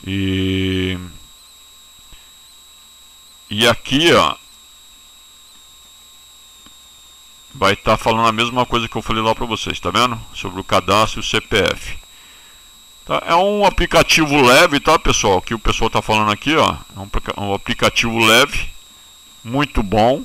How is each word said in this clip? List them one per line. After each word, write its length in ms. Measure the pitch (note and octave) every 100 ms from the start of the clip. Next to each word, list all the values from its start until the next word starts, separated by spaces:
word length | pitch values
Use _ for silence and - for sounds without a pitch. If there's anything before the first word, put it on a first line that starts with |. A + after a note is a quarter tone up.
| F#2
E, 920 | G2 F#2+ F#2+ F#2+ F#2+ F#2+ F#2 F#2 F#2 F2+ - - - - - - - - - - - - - - - - - - - - - - - -
e 180 | G#2 A#2
aqui, 440 | A2+ - C3 E3+
ó, 220 | A#2+ D#2+ - - - - - - - - - - - - - - - - - - - - - - - - - - - - - - - -
vai 220 | C#3 G2 G2+
tá 200 | - A#2+
falando 320 | - A2+ A#2
a 40 |
mesma 340 | G#2+ A#2+ B2 B2
coisa 220 | A#2+ A2+
que 80 | A#2
eu 60 |
falei 200 | - A2+
lá 120 | A2
pra 120 | A2+ B2
vocês, 340 | G#2+ - D#2
tá 100 | F2+
vendo? 300 | F#2+ B2 A#2 -
Sobre 260 | - G2 F#2
o 40 |
cadastro 560 | - G2 F2+ G2+ A2 -
e 20 |
o 20 |
C 160 | G#2 A2
P 180 | - A2
F. 400 | F2 - - - - - - - - - - - - - -
Tá? 180 | D3 -
É 100 | E3+
um 300 | G3 G#3 G3
aplicativo 760 | - F3 E3+ D3 - D#3 D3
leve, 380 | B2 C3+ F3 C#3+
tá, 200 | - D#3+
pessoal? 420 | - B2 A2 F#2
Que 120 | -
o 60 | A2+
pessoal 300 | - A2 A2+
tá 120 | A2+
falando 300 | - G#2+ G#2+
aqui, 240 | G#2 - D3+
ó. 200 | G2+ D#2+ - G2+
É 40 |
um 40 |
aplica-, 360 | F#2+ - - -
um 120 | G2+
aplicativo 640 | G2 - A2+ B2 - A#2 A2+
leve, 520 | A2+ A2+ C#3+ - - - - - - - - -
muito 400 | A2+ B2+ D3 -
bom. 420 | G2+ G#2+ A2+ C#3+